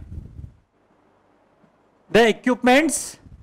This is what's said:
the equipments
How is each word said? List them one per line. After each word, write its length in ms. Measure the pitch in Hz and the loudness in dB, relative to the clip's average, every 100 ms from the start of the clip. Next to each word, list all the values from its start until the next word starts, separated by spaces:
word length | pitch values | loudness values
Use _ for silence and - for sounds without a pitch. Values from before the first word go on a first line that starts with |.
| - - - - - _ _ _ _ _ _ _ _ _ _ _ _ _ _ _ _ | -20 -18 -18 -20 -20 _ _ _ _ _ _ _ _ _ _ _ _ _ _ _ _
the 120 | 185 233 | 2 2
equipments 680 | 208 254 247 247 262 320 - - - - - | 0 -4 -2 2 2 2 -4 -10 -18 -20 -20